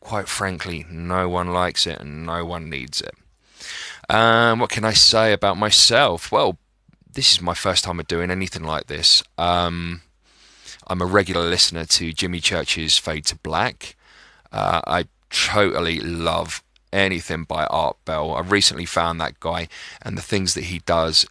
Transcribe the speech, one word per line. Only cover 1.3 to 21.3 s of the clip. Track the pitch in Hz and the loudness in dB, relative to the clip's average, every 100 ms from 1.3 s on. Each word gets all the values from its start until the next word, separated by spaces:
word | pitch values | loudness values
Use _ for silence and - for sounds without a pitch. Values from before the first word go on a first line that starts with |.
| 90 90 | -2 0
likes | 90 90 - 87 | 0 0 0 -4
it | 73 | -4
and | 73 76 82 | -12 -10 -8
no | 85 | -6
one | 85 87 80 | -6 -8 -8
needs | 69 64 - | -10 -8 -8
it. | - - _ _ _ - - - - - - | -10 -14 _ _ _ -20 -14 -12 -14 -12 0
Um, | 110 117 113 117 113 | 4 6 6 4 2
what | 117 | 0
can | 113 | 0
I | 110 | 2
say | 104 - 113 110 | 6 6 6 4
about | 101 101 92 | 4 2 2
myself? | 107 - - 117 131 85 - | 4 6 6 6 4 0 0
Well, | 107 117 85 _ _ _ _ _ | 2 2 0 _ _ _ _ _
this | 131 - | 0 2
is | - | 2
my | 87 | 0
first | 85 98 87 92 | -2 0 0 -2
time | 85 | -6
of | 78 | -4
doing | 85 90 | -2 -2
anything | 92 92 82 80 | -4 -6 -8 -6
like | 78 - | -6 -6
this. | 76 - - - - | 0 4 4 2 -2
Um, | 87 87 87 85 85 87 - _ _ _ _ _ - - - | 2 2 0 -4 -6 -10 -14 _ _ _ _ _ -20 -16 -6
I'm | 92 | -2
a | 90 | 2
regular | 101 90 85 85 | 2 2 0 0
listener | 90 - 85 80 | 2 0 -2 -2
to | - 82 | -2 0
Jimmy | 80 90 87 | -4 -4 -2
Church's | - 87 73 - 80 - | -2 -2 -2 -4 0 0
Fade | - 78 - | 0 -4 -4
to | - | -6
Black. | 80 80 120 - - - _ - - _ _ | -4 -2 -2 -4 -16 -20 _ -20 -20 _ _
Uh, | 104 95 85 - | -2 0 0 0
I | 87 - _ _ | -2 -2 _ _
totally | - - 104 98 78 85 82 | -2 2 4 4 2 -2 -2
love | 82 82 82 85 82 - - _ _ | -4 -2 -2 -2 -4 -10 -14 _ _
anything | 98 95 85 - 82 | 0 0 0 -4 -6
by | 80 80 76 | -4 -4 0
Art | 80 76 - - | 0 -2 -4 -6
Bell. | 78 78 | -4 -2
I | 71 | -4
recently | 90 101 - 69 87 | 2 4 4 0 -2
found | 85 85 82 | 0 0 -2
that | 73 - | -6 -6
guy | 82 85 85 - - - | -6 -4 -6 -12 -18 -14
and | - - | -10 -8
the | |
things | - 101 92 | -2 0 0
that | - 87 | -2 -6
he | 87 | -6
does. | - 85 80 80 - | 0 2 4 2 0